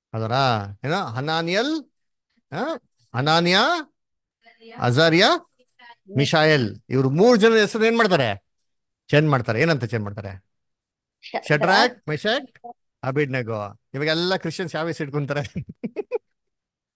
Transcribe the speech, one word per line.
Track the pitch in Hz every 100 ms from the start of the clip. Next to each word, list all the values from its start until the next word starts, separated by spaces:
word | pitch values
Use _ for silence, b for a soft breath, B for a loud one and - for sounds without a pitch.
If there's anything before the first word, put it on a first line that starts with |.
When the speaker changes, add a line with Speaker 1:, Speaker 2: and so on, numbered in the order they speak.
| _
Speaker 1:
ಅಲ್ವರ? | 110 110 123 135 110 101 101 135
ಏನೋ | 185 156
ಹನಾನಿಯಲ್, | 117 147 160 165 190 269 320 - _ _ _ _ _ _
ಆ? | 156 285 302 _ _ _ 120
ಹನಾನಿಯ, | 147 165 175 185 269 349 285 _ _ _ _ _ _ _ - -
ಅಜಾರಿಯಾ, | 120 123 165 165 226 339 - _ _ _ - - - 196
ಮಿಶಾಯಲ್. | 143 160 156 151 110 104 -
ಇವ್ರು | 127 131
ಮೂರ್ | 147 226 240
ಜನ | 226
ಹೆಸರು | 220 202 226 226
ಏನ್ | 233
ಮಾಡ್ತಾರೆ? | 220 170 120 98 _ _ _ _ _ _ -
ಚೇಂಜ್ | 147 156
ಮಾಡ್ತಾರೆ. | 139 117 110
ಏನಂತ | 165 147
ಚೇಂಜ್ | 113 117
ಮಾಡ್ತಾರೆ? | 104 98 98 95 _ _ _ _ _ _ _ _
Speaker 2:
ಶದ್ರಾಕ್, | - - -
Speaker 1:
ಶದ್ರಾಕ್, | 151 165 202 240 - -
ಮೆಷಕ್, | 151 208 254 262 _ 233 - _ _
ಅಬೇದ್ನೆಗೋ. | 131 135 143 131 113 110 101 107 _
ಇವಾಗೆಲ್ಲ | 135 151 160 180 190
ಕ್ರಿಶ್ಚಿಯನ್ಸ್ | 170 156 175 156
ಯಾವ | 165
ಹೆಸರು | 156 147
ಇಟ್ಕೊಂತಾರೆ? | 147 139 143
<laughs> | 123 - - - - 339 - 494 _ _ _ _ _ _ _